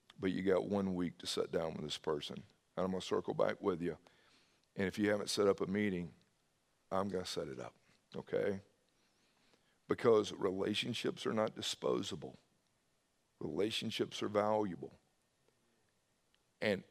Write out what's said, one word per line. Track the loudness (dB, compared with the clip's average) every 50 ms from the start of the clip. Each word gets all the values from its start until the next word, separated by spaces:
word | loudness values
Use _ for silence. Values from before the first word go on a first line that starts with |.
| _ -20 -8 -2
But | 0 0 2
you | 2 4
got | 4 4 4 4
one | 2 2 2 2 2 0
week | 0 0 -2 -4 -6
to | -8
sit | -6 -2 -2 -2 0
down | 0 -2 -2 -2 -4
with | -4 -6
this | -6 -6 -6
person. | -2 -2 -2 -2 -4 -8 -10 -12 -14 -16 _ _ _ _ -4
And | -2 -2
I'm | -2 -2
gonna | -2
circle | -2 -2 -2 -2 0 0 2
back | 2 2 2 2 0
with | 0 0 0 0
you. | 0 -4 -4 -6 -10 -20 _ _ _ _ -20 -20 _ _ _ _ _ _ -4
And | -2 -2
if | 0 0 2
you | 4 4
haven't | 4 2 0 0
set | 2 4 6
up | 6 6 4
a | 2
meeting, | 0 2 2 2 2 2 0 -4 -6 -10 -16 _ _ _ _ _ _ _ _ _ _ _ _ _ -4
I'm | -2 0 0 0
gonna | -2 -4 -4
set | -4 -4 -6 -6
it | -6 -6 -10
up, | -10 -12 -14 _ _ _ _ _ _ _ -12
okay?" | -12 -8 -4 -2 0 0 0 -2 -4 -6 -14 _ _ _ _ _ _ _ _ _ _ _ _ _ _ _ _ _ _ _ _ _ _ _
Because | -2 -2 2 4 6 6 6 6 2 -2
relationships | -2 -2 -2 0 0 0 0 0 0 -2 -2 -4 -4 -2 -4 -4 -4 -4
are | -2 0
not | 0 0 0 -2
disposable. | -4 -6 -6 -4 -2 0 0 0 0 0 -4 -8 -10 -10 -12 -16 -18 _ _ _ _ _ _ _ _ _ _ _ _ _ _ _ _ _ _ _ -10
Relationships | -8 -6 -2 0 0 0 0 -2 -4 -4 -2 -2 -4 -4 -4 -4 -4
are | 0
valuable. | 2 2 2 4 2 2 0 0 -4 -6 -8 -12 -14 -16 _ _ _ _ _ _ _ _ _ _ _ _ _ _ _ _ _ _ _ _ _ _ _ _ _ _ _ _ _ _ _ -2 0
And, | 2 2 2 0 -4